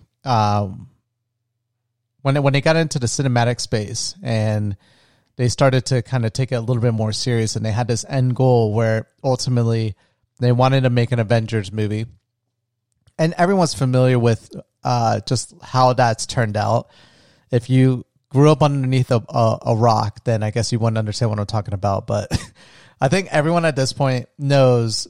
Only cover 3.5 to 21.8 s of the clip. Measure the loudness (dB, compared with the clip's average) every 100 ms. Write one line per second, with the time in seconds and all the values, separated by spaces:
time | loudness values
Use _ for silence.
3.5 | -2 -4 -4 -4 -8 -10 -8 -4 -2 0
4.5 | -2 -4 -6 _ _ _ _ _ -2 -2
5.5 | 2 2 2 0 -2 -2 -2 -2 -2 -4
6.5 | -4 -2 0 0 0 -2 -4 -2 -2 -2
7.5 | -4 -4 -2 -2 -4 -4 -2 0 2 4
8.5 | 4 2 0 0 -2 -4 _ -2 -2 0
9.5 | 0 0 -2 -4 -8 _ _ _ -2 0
10.5 | 4 4 4 2 2 0 0 0 0 0
11.5 | -4 -4 -4 -4 -4 -8 -14 _ _ _
12.5 | _ _ _ _ _ _ -2 -2 2 2
13.5 | 2 0 0 0 2 2 4 2 0 -4
14.5 | -20 -20 _ -4 0 0 -2 -2 -4 -6
15.5 | -16 -4 2 4 4 2 0 -6 -4 -2
16.5 | -2 0 -2 -4 _ _ _ _ _ _
17.5 | -4 2 4 4 2 -6 _ _ 4 4
18.5 | 4 2 0 0 0 2 -2 -2 0 0
19.5 | 0 0 2 4 2 0 -6 -4 -2 -2
20.5 | -2 -2 0 0 -2 -4 -2 -2 -2 -4
21.5 | -4 -4 -4